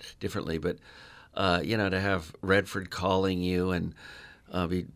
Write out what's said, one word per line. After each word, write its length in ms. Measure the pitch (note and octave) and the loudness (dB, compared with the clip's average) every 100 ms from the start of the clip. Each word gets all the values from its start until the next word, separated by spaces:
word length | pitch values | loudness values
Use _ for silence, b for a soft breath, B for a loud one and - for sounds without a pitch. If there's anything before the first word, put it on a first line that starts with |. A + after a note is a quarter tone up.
| - - | -12 -8
differently. 380 | - - - D#2+ | -6 -4 -4 -2
But, 200 | D#2+ - B B B B B - | -2 -4 B B B B B -2
uh, 260 | F#2+ F2 | 2 2
you 140 | D#2 A2+ | 2 0
know, 120 | G2 | 2
to 100 | F#2 | 2
have 340 | G2 F#2 D#2+ - | 2 0 -2 -6
Redford 480 | F#2+ G2 F#2+ G2+ F#2 | 2 4 4 -4 -6
calling 540 | - F#2 F#2+ F#2+ F2+ | -2 2 4 2 2
you 260 | F2+ F2+ F#2 | 2 2 2
and, 240 | F2 F2 B B B B B - | 0 -2 B B B B B -8
uh, 140 | F#2 E2+ | -4 0
be, 220 | F2+ E2+ | -2 -4